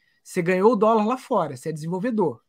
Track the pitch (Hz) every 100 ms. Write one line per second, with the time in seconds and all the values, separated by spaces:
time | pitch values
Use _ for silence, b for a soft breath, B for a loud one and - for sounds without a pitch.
0 | _ _ - 180 175 185 208 233 214 226
1 | 214 254 - 226 151 127 160 156 160 185
2 | 240 214 165 -